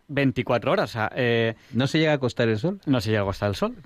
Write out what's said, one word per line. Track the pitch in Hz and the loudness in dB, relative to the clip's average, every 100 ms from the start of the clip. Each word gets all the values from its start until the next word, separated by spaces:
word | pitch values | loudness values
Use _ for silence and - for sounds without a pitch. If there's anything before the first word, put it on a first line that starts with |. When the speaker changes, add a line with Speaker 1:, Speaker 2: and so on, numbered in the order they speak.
| - | -4
Speaker 1:
veinticuatro | 143 135 123 110 120 117 | 0 0 0 0 0 2
horas. | 190 143 | 0 0
O | |
sea, | 117 107 - | -2 -4 0
eh, | 123 117 113 110 - | 0 2 0 -2 -6
Speaker 2:
¿No | 113 135 | -2 0
se | 160 | 2
llega | 156 | 2
a | 147 | 2
acostar | 127 - 117 | 0 0 0
el | 107 | 0
sol? | 147 196 - | -2 -4 0
Speaker 1:
No | 127 | 0
se | 104 | 2
llega | 110 | 0
a | |
acostar | 98 95 104 | 0 -2 -2
el | 98 | -2
sol. | 214 247 | -4 -4